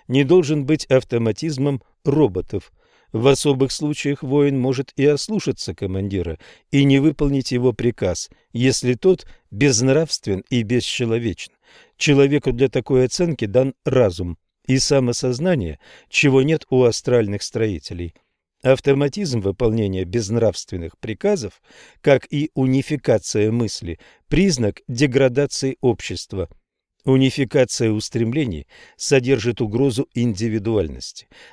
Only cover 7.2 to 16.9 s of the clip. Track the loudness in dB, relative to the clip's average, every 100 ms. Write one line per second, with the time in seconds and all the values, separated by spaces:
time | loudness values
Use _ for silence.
7.2 | 0 -2 -2 0 0 0 -2 -2 -2 -2
8.2 | -8 _ _ 0 0 2 0 2 2 2
9.2 | -2 -20 _ 0 2 2 2 2 0 -4
10.2 | -4 -6 -2 -2 0 -2 -2 -4 -2 -2
11.2 | -2 -6 -10 _ _ -20 _ -4 2 4
12.2 | 4 2 0 0 0 0 0 2 2 0
13.2 | -2 -2 0 2 0 -2 0 2 2 0
14.2 | -8 -10 _ _ -2 0 2 2 2 0
15.2 | -2 -2 0 -2 -2 -8 -16 -20 _ 0
16.2 | 4 4 4 0 0 2 4